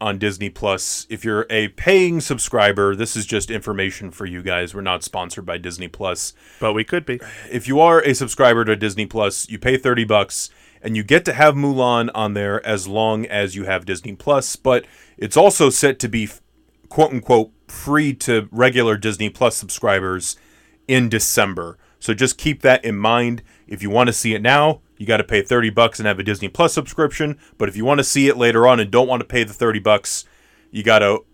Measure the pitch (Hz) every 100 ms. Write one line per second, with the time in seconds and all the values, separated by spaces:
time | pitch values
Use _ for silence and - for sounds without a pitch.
0 | 110 98 104 95 101 - 104 95 - -
1 | - 110 110 107 - 110 104 - - 190
2 | 180 165 - 123 - 117 104 98 101 98
3 | 113 113 104 107 98 110 - 98 98 -
4 | 95 - 98 87 92 90 90 98 95 90
5 | - 95 90 - 87 87 90 85 87 -
6 | 95 87 - - _ - 113 107 110 175
7 | 151 123 - - - 123 120 139 170 165
8 | 147 127 123 - 123 117 110 104 107 98
9 | 104 110 101 - - 107 127 131 131 120
10 | 107 107 98 - - _ _ _ 113 110
11 | 104 160 175 123 151 143 143 131 123 117
12 | 117 110 107 101 101 104 - 104 90 104
13 | 110 110 113 101 98 95 95 95 90 90
14 | - 98 - 139 127 - 131 123 - _
15 | _ - 107 151 196 - 143 131 143 131
16 | 117 113 107 - _ _ _ _ - -
17 | 156 127 - 120 110 _ - - 147 147
18 | 151 123 - 113 101 110 127 123 117 107
19 | 110 101 107 - 120 - 95 - 113 95
20 | 95 92 - - _ _ _ _ - 131
21 | 120 110 - - 98 90 85 - _ _
22 | - 107 131 - 156 143 135 127 113 101
23 | 110 120 120 120 - _ - 98 101 110
24 | 123 113 113 107 117 143 151 151 _ -
25 | 104 110 104 107 98 123 113 104 117 -
26 | 107 95 98 104 98 - 165 - - -
27 | 147 - 151 147 _ - 104 98 120 143
28 | 131 139 139 123 117 113 123 123 101 117
29 | 127 123 - 123 107 101 117 107 104 104
30 | - - - _ _ _ _ 110 107 110
31 | 101 104 -